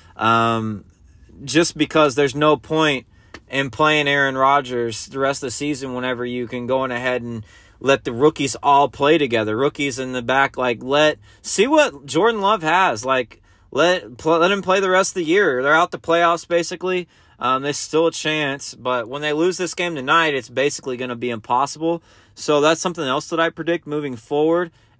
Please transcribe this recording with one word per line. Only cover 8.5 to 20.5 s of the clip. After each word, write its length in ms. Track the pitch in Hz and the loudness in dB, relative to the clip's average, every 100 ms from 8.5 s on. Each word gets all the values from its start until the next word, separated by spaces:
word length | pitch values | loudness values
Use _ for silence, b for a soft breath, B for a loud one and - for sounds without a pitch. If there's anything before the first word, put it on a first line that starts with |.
| - | -2
all 260 | 143 139 143 | 2 4 4
play 280 | - 143 160 | 2 2 4
together. 400 | 131 117 107 107 | 2 0 0 0
Rookies 420 | 143 147 143 120 | -2 0 -4 -4
in 140 | 131 | -6
the 80 | 127 | -6
back, 380 | 120 131 139 131 | 0 2 0 0
like, 240 | 127 117 | -4 -4
let, 360 | 127 143 151 147 b b | 0 2 2 0 b b
see 260 | - - 247 | -4 0 2
what 380 | 311 277 143 | 4 2 -2
Jordan 380 | 135 143 226 220 | -4 2 2 2
Love 200 | 196 214 | 0 0
has. 440 | 156 175 185 110 127 | 2 2 2 0 0
Like, 360 | 131 120 - b b b | -2 -2 -10 b b b
let, 480 | 127 170 180 104 123 | 2 2 2 -4 -6
pl-, 200 | 156 165 | 0 2
let 120 | 180 | 2
him 100 | 202 | 2
play 200 | 180 196 | 0 0
the 100 | 190 | 2
rest 220 | 185 190 | 2 0
of 20 | |
the 100 | 190 | -2
year. 380 | 156 196 180 127 | 0 2 2 2
They're 100 | 139 | 2
out 180 | 160 175 | 4 2
the 80 | - | -2
playoffs, 480 | - 170 170 165 - | 0 2 2 2 0
basically. 640 | 170 165 180 185 180 170 b b _ | -2 -2 -6 -4 -4 -6 b b _
Um, 240 | 123 131 | -2 0
there's 160 | 143 147 | -2 -6
still 300 | - 156 165 | -2 2 2
a 40 | |
chance, 640 | - 156 156 143 139 - | 0 -4 -2 -2 -6 -10
but 340 | 117 123 123 113 | -8 -4 -2 -4
when 140 | 143 | -6
they 100 | 151 | -4
lose 240 | 147 180 180 | 0 0 -2
this 160 | 175 | -6
game 200 | - 175 | -4 -6
tonight, 400 | 156 127 165 160 | -4 0 2 2
it's 160 | 139 123 | -2 -4